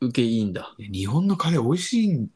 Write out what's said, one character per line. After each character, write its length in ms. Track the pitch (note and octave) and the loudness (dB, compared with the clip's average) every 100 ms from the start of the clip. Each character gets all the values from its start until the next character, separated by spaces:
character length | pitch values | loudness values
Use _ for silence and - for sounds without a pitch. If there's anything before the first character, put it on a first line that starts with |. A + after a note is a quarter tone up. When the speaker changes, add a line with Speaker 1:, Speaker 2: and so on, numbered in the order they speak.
Speaker 1:
受 220 | B2 A#2+ | -2 0
け 0 | |
い 180 | A#2 A2+ | 2 2
い 40 | |
ん 80 | G#2 | -2
だ。 220 | F2+ - - | -4 -10 -14
Speaker 2:
い 60 | |
や、 60 | G#2 | -10
日 160 | F#2+ G2 | -6 -2
本 200 | C#3 G3 | 2 2
の 80 | F#3 | 2
カ 140 | E3 | 2
レ 80 | E3 | 2
ー 40 | |
美 80 | A#2 | 2
味 80 | F3 | 0
し 260 | F3+ A#3 | 0 0
い 80 | G#3+ | 2
ん 160 | D3+ G#2+ | 2 -2